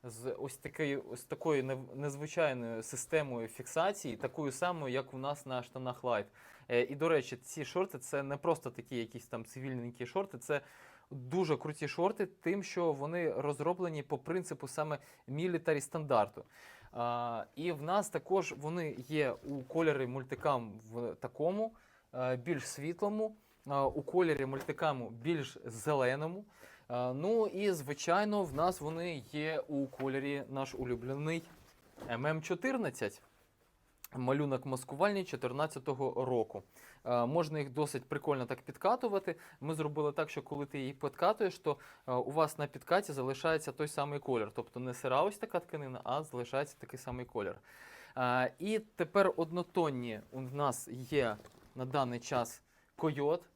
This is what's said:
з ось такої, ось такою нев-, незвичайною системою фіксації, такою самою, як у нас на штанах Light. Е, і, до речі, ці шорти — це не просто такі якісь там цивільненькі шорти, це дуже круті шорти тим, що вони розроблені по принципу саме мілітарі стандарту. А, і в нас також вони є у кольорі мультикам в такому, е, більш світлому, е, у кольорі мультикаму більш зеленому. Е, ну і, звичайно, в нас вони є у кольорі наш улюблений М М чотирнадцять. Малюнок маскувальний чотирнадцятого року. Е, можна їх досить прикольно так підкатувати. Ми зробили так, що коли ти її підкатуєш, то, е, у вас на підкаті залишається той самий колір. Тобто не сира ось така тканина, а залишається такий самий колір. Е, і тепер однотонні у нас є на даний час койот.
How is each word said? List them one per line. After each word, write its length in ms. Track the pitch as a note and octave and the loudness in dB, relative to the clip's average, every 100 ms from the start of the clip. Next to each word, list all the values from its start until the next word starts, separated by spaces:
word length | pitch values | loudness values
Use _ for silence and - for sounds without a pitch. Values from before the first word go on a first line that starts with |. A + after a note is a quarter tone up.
з 280 | B2 A2+ B2+ - | -12 -8 -6 -4
ось 180 | C3+ - | -6 -8
такої, 400 | - - D3 C#3 | -10 -2 0 0
ось 260 | - A#2+ | -4 -12
такою 400 | - D3 E3 C#3+ | -8 -2 2 2
нев-, 320 | C3 C3 C3 | 2 -4 -6
незвичайною 880 | C3+ C#3+ C#3 D3+ - D3+ B2+ A#2 A2+ | -4 -4 -4 -4 2 2 2 -4 -6
системою 640 | A2 C3 - D#3+ C#3+ A#2+ A2+ | -6 -8 0 0 2 -4 -4
фіксації, 680 | - B2 D#3+ F#3 G#3 C#3 A2+ | -8 -4 0 0 0 -6 -4
такою 340 | C3 - C#3+ | -4 -2 -2
самою, 420 | B2+ F3 E3+ C#3 | 0 -2 0 0
як 200 | C3 C3 | 0 -2
у 40 | C3 | -6
нас 280 | C#3 D3 | -4 -4
на 180 | C3+ B2+ | -4 -4
штанах 400 | A#2+ C3 B2+ B2+ | -4 -6 -6 -2
Light. 220 | B2 A2 G#2 - - - - | 2 2 0 -12 -20 -20 2
Е, 120 | A#2+ | 4
і, 140 | B2 | 4
до 140 | C#3 D#3+ | 2 4
речі, 280 | D#3 B2+ B2 | 4 4 -10
ці 280 | - - | -8 -8
шорти — 320 | D3+ F3+ F#3+ C3 | -2 0 0 -2
це 240 | - C#3+ | -4 -2
не 140 | C#3 C#3+ | -2 0
просто 320 | E3+ E3 B2 | 2 2 0
такі 280 | - - B2 | -10 -6 -4
якісь 300 | A2+ A2+ - | -4 -8 -8
там 180 | A#2+ | -8
цивільненькі 600 | A2+ C3 C3 B2+ A#2+ A#2+ | -8 -8 -6 -4 -6 -8
шорти, 320 | A#2+ F#3+ G3 A#2+ | -4 -4 -4 -8
це 240 | - C#3+ - - - - _ | -2 -2 -2 -20 -20 -20 _
дуже 460 | C3+ B2+ E3+ E3+ C3+ | -12 -2 0 2 2
круті 300 | D3+ D3 C#3+ | 0 -4 -4
шорти 380 | - F3+ A3 | 2 2 2
тим, 380 | G3+ - E3 G3 | -4 -2 -2 0
що 280 | F3+ F#3 E3+ | -2 0 2
вони 400 | C#3 D3 F3 D#3+ | 2 -2 0 0
розроблені 720 | - D3 D3 D#3 F3+ F3+ D3+ | 0 0 0 0 0 -2 -2
по 140 | - C3+ | -4 -6
принципу 500 | - F3+ F3 D3+ C3+ | -2 -2 -2 -8 -6
саме 300 | - D3+ D3 - - - | -2 -2 -2 -6 -20 -6
мілітарі 540 | C#3+ F3+ E3+ E3+ D3 | -2 0 2 2 2
стандарту. 640 | - E3 D3+ A#2+ G2+ - - - - - - | 0 -6 4 4 4 -2 -18 -20 -20 -20 -12
А, 540 | A#2+ A#2+ A#2+ A#2+ A#2 - | -2 0 0 -2 -4 -6
і 160 | - E3+ | -4 -2
в 100 | D3+ | -2
нас 280 | D3+ G3 G#3 | 2 0 2
також 440 | D#3+ - F#3+ E3 C#3+ | -4 2 2 2 -4
вони 380 | D3+ F3 D#3 - | -4 -2 -4 -6
є 340 | B2+ D3+ C3+ | -2 2 2
у 320 | - C3+ C#3+ | 0 -4 -6
кольорі 440 | C3 D#3+ D#3+ C#3 B2+ | -2 4 4 4 0
мультикам 720 | C3 B2+ D3+ D3+ C3 A2+ G#2+ A2 | -2 -6 0 2 2 0 -12 -10
в 240 | A#2 A#2 | -6 -6
такому, 600 | - B2 - D#3 G3+ A3 A3 - - _ | -4 -8 0 0 2 -2 -4 -20 -20 _
е, 220 | B2 B2+ | -2 0
більш 320 | B2+ B2 B2 - | 0 -2 -2 -4
світлому, 680 | - D3+ E3+ G3+ G#3+ A3 A3 _ _ - | -6 -6 -2 0 0 -2 -6 _ _ -2
е, 80 | C#3 | 2
у 220 | C#3 D3 | 2 2
кольорі 440 | - F3+ E3+ C#3+ | 2 4 6 4
мультикаму 640 | C3 C3+ - D3 D#3+ C3+ A2+ | 2 -2 -4 0 0 0 -4
більш 480 | A#2 C3 E3 B2+ - | -4 0 0 -2 -8
зеленому. 800 | - A2+ D3 C#3+ B2+ C#3 D#3 F#3 G#3 - - - - | -10 -4 2 4 4 2 -2 -6 -12 -20 -20 -20 -6
Е, 240 | B2 B2+ | -2 0
ну 340 | C3 F3 A3+ G#3+ | 0 2 4 4
і, 240 | F#3 G3+ | 2 2
звичайно, 720 | E3+ C3+ D3 - F3+ G#3+ G#3 | 2 -2 -2 4 4 4 2
в 100 | F3 | 0
нас 280 | C3+ F3 F#3 | 2 2 2
вони 420 | D3 E3 F3 D3+ G#2+ | -4 -4 -4 -6 -6
є 280 | D3+ D#3 D#3 | -2 0 -2
у 280 | - C#3+ C3+ | 0 -2 -2
кольорі 560 | - C3+ C3+ C#3 C#3+ B2+ | -2 0 0 0 -2 -4
наш 260 | C3+ C3+ | -4 -4
улюблений 680 | - B2 A#2+ B2 C#3 D#3 E3 E3 - - - - - - | -4 -2 -2 -2 -2 0 -2 -4 -20 -20 -20 -20 -14 -4
М 160 | A#2 | 0
М 160 | D3+ D#3+ | 0 -2
чотирнадцять. 800 | D#3 F3+ C4 C4+ F3+ - G#2 - _ _ _ _ _ _ _ _ - | -2 0 0 0 -2 0 -4 -4 _ _ _ _ _ _ _ _ -12
Малюнок 500 | C3 B2+ C#3 D3 C3 | -2 2 2 2 0
маскувальний 580 | C3+ C3 - C#3 G3+ G3+ | -2 -6 -6 2 2 2
чотирнадцятого 1040 | F#3 C3 B2 C3+ D#3 C#3 C3 B2+ C3 - | -2 -4 -2 0 -2 -2 -4 0 0 0
року. 380 | B2+ B2 A2 G2+ - - - - | 2 2 0 -4 -14 -20 -20 -10
Е, 200 | B2+ B2 | 0 2
можна 340 | A#2+ E3 D3+ D3+ | 4 2 0 -2
їх 140 | C#3 | -2
досить 320 | B2+ D3 C3 | -2 -2 -2
прикольно 400 | - D3 - C#3 | -4 -2 0 0
так 160 | A#2+ C3 | 0 -4
підкатувати. 760 | - - F3+ B3+ A#3 G3+ F#3+ E3 - - | -8 0 2 4 2 0 -2 -6 -10 -8
Ми 120 | C#3+ | -4
зробили 380 | D#3+ D3+ D3+ D3 | -2 -2 0 0
так, 180 | D3 D3+ | 0 -2
що 120 | - | -4
коли 240 | - C#3 | -6 -6
ти 140 | C#3+ C#3+ | -4 -4
її 140 | C3 | -6
підкатуєш, 680 | C#3 C#3+ - F3+ A3 F#3+ - | -4 -6 2 2 4 0 0
то, 180 | D#3 C#3+ - - - | -2 -2 -6 -12 -2
е, 60 | |
у 180 | B2+ - | 0 2
вас 260 | D3+ D3+ - | 2 2 2
на 100 | D3 | -4
підкаті 460 | C3 - F3+ G3+ | -6 4 4 4
залишається 580 | C#3 C3 C3 E3 D#3+ D#3 | -2 -2 0 2 2 0
той 160 | C3+ D3+ | -4 -4
самий 320 | - C#3+ C#3+ | -2 -2 -4
колір. 320 | - A#2+ G#2 | 0 0 0
Тобто 240 | - A2+ B2 | -4 -6 -6
не 140 | B2+ | -6
сира 280 | B2 C3 B2+ | -4 2 4
ось 160 | F#3+ G3+ | 4 0
така 220 | - F3 | -4 -4
тканина, 420 | - D#3 C3+ B2+ | -4 -8 -6 -6
а 200 | - C#3 | -2 -2
залишається 520 | D#3 B2 A#2+ C3+ D3 - | -2 -6 -2 -2 -2 -8
такий 200 | - B2+ | -14 -10
самий 260 | - B2 | -6 -6
колір. 300 | B2 A2+ G2 - - - - - - - | -4 -2 -2 -4 -14 -20 -20 -20 -10 0
Е, 360 | B2 B2+ B2+ - | 2 4 2 0
і 200 | G3 G#3+ | -2 -2
тепер 540 | A3 - D3+ G3+ F#3+ - | -2 -4 2 6 6 4
однотонні 840 | E3 F3 E3+ F#3 D#3+ B2+ A#2+ G#2+ - | 0 0 0 2 2 2 -2 -6 -8
у 100 | B2+ | -8
нас 460 | B2+ C#3 C#3+ C3 - | -6 2 2 2 -6
є 460 | A#2+ B2+ D3 A#2+ G#2+ - - - | -10 0 2 2 0 -10 -20 -16
на 100 | - | -8
даний 340 | B2+ C#3+ B2+ A#2+ | 0 2 2 -2
час 420 | - B2+ A#2 - _ _ _ | 0 0 0 -6 _ _ _
койот. 460 | - D#3+ C#3 C#3+ F3 - | -2 0 2 2 2 -2